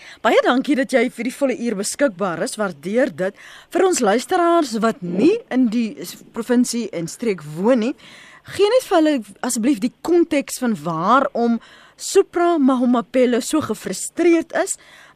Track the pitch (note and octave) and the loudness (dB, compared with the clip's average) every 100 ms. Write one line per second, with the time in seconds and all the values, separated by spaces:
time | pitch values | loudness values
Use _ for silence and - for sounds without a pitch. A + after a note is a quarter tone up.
0 | - - - G#4+ G#4+ B3+ B3+ C#4+ C4+ B3 | -20 -4 0 2 2 0 0 -2 0 0
1 | A#3+ - A#3 - C#4 A#3+ A#3 G3 G#3 - | 0 -4 -8 -4 -2 -2 -4 -4 -6 -2
2 | C#4+ E3+ G3 E3 A#3 - G3+ C#3+ D#3+ A3+ | -2 -2 -6 -4 -6 -4 -6 -6 -4 -2
3 | C#4 D3+ F#3 - - - - E4+ F#4 F4 | -2 -2 -6 -8 -20 -20 -6 0 2 2
4 | B3+ C#4 - F#4 E4+ E4+ C#4 A3 A3+ G#3+ | 2 2 0 0 2 2 0 -2 -2 -2
5 | F3 F3+ C#4+ A4+ - B3 B3 A#3 A3 - | -4 2 2 2 -2 0 0 0 -4 -8
6 | F3 - - - A3 B3 B3 A#3+ A3+ E3+ | -16 -18 -14 -8 0 2 2 -2 -6 -6
7 | E3+ - A#3 F#3 D3+ D3+ G#3 C4 A3 - | -8 -6 -6 -6 -8 -2 2 2 0 -6
8 | - - - - - - G4+ B4+ - F4+ | -14 -20 -20 -20 -8 0 2 2 2 2
9 | D#4 C#4+ G#3 - B3 A#3 A3+ A#3 B3 - | 4 0 -4 -10 -6 -2 0 0 -2 -4
10 | - F4 E4 C#4+ - - B3 G3 D#3 D#3+ | 0 2 2 0 -4 -4 -2 -2 -4 -2
11 | F#3 C4 C4+ - A#3 A#3 - - - - | 2 2 2 0 0 -2 -6 -20 -20 -16
12 | - F#4+ - F4 F4 E4+ C4 C4 B3 B3 | -2 0 2 2 2 4 2 4 2 0
13 | - C4 B3 A#3 - G#3 - G#3+ - F#3+ | 0 0 2 0 -2 -2 -2 -6 -8 -8
14 | - - E4+ E4 - - F#4 - - - | -8 0 2 2 0 -4 -4 -6 -14 -20
15 | - | -14